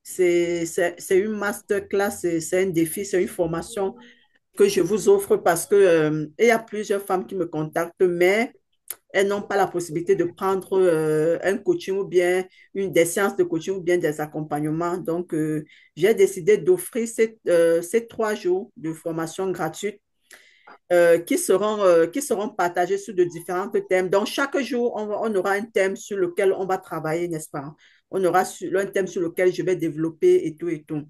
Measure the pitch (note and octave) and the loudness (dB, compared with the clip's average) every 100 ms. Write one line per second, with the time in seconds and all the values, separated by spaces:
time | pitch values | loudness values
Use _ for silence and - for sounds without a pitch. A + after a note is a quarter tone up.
0 | - - F3+ F3 E3+ E3+ E3 - F3 - | -14 0 2 2 0 -2 -4 -2 -2 -2
1 | - F#3 G#3+ G#3+ G3+ G#3+ - G3+ G3 G3 | 0 2 2 -4 -6 -6 -4 -4 -2 -2
2 | G3+ - F3 E3 D#3+ F#3 F#3+ E3 E3 - | -2 -2 -4 -4 -2 0 0 0 -2 -4
3 | G3 F#3 G#3 - E3 E3+ E3+ G#3+ G3 - | -2 -2 -2 -2 -2 -2 -6 -6 -6 -6
4 | - _ _ _ _ - G3+ F#3+ E3+ G#3+ | -20 _ _ _ _ 2 2 4 0 2
5 | E3+ G3+ G3+ G#3+ F#3+ E3 - G3+ F#3+ E3 | 4 4 4 2 4 2 2 4 6 6
6 | D#3 D#3 D3+ - A#3 A3+ A3+ G#3 G3+ G3 | 2 0 -6 2 4 4 0 -8 -4 -4
7 | - F3+ - G3 E3 D#3 D#3 E3 E3+ _ | -2 -4 -2 -6 -4 -4 -4 -2 -4 _
8 | F#3 F3 F3+ G#3 C4 _ _ _ _ - | 0 4 2 2 -2 _ _ _ _ -18
9 | _ F#3+ G3+ G3+ G#3 G3+ F#3 F3 F3 D#3 | _ 0 0 -2 -2 0 0 -2 -6 -6
10 | E3+ F#3+ E3+ - F#3+ F#3+ F3+ F#3+ F#3 D#3 | 0 2 0 -2 -2 -2 0 2 4 4
11 | D#3 D#3 D#3+ E3+ F3 G3+ F3+ F3 F#3+ G3 | 2 2 2 0 0 -2 -2 -2 -2 -4
12 | F3+ F3 F3+ F#3 F#3 _ _ G3 G3 E3 | 0 2 2 0 -4 _ _ -6 0 2
13 | E3+ A3 G3 - F3 E3 F3 F#3+ E3 F3+ | 2 2 -2 0 -2 -2 -4 -6 -2 0
14 | D#3 D3+ D3+ D#3 D3+ D3 D3+ D#3 F3 F3+ | 0 -4 -8 -8 -6 -4 -4 -2 -4 -4
15 | D#3+ E3+ F3 D#3+ D#3 D#3 D#3 _ _ - | -4 -6 -4 -4 -2 -4 -8 _ _ 0
16 | F#3+ F#3+ F#3+ F#3+ E3+ G#3 E3 F3+ - A#3 | 2 4 2 2 0 2 4 0 0 -6
17 | A3+ - A3+ A3 - E3+ E3+ E3+ E3+ A#3 | -6 -2 -2 -2 0 4 4 2 0 -4
18 | A#3 - A3 G#3+ F3+ F#3 A3+ - D#3 D#3+ | -4 -4 -4 -2 -2 -2 -4 -10 -10 -8
19 | E3 E3 D#3+ - F#3+ F3 D#3+ D#3 G3+ G#3 | -8 -6 -6 -6 -6 -4 -6 -6 -8 -10
20 | _ _ _ - _ _ - - _ F3 | _ _ _ -20 _ _ -20 -20 _ 4
21 | E3+ E3+ E3+ - - F#3 G#3+ G#3 F#3+ E3+ | 6 4 2 -2 2 2 2 2 4 4
22 | E3 C4+ - G3 G#3+ - F3 F3 F3+ G3 | 4 -2 -4 -4 -4 -2 -2 0 -2 -2
23 | G3 F#3 F3 D#3+ D#3+ F#3 G3+ G3+ G3 F#3 | -4 0 0 -2 -6 -6 -2 -4 0 0
24 | F#3 G3 G#3 - C#4 C#4+ A#3 B3 A#3+ G#3 | 2 0 0 -2 -2 -2 -2 -2 -2 -4
25 | G#3+ G#3 A3+ G3 F#3+ G3 A3+ G#3+ F#3+ G3 | -6 -4 -2 -2 0 -2 -2 0 0 -2
26 | - G3 F3 F3 F#3+ F#3 F#3+ F#3+ - E3 | -8 -4 -2 2 0 0 -2 -4 -4 -8
27 | D#3 E3 F3 D#3 - D3+ C#3+ - _ _ | -4 -4 -4 -6 -8 -12 -12 -16 _ _
28 | _ F#3 F3+ F3+ F#3+ - F3+ F#3 G3 G3 | _ -2 2 2 0 -6 -4 -2 -2 -4
29 | F#3 G3+ E3 F#3 F#3 E3+ D#3+ F3+ D#3+ D3 | -4 -4 -4 2 0 2 -2 -2 -2 -2
30 | D#3+ D#3+ F3+ F3+ D#3+ D3+ E3+ D3+ - D3+ | -6 2 4 4 2 -8 -8 -8 -8 -10
31 | C#3+ | -10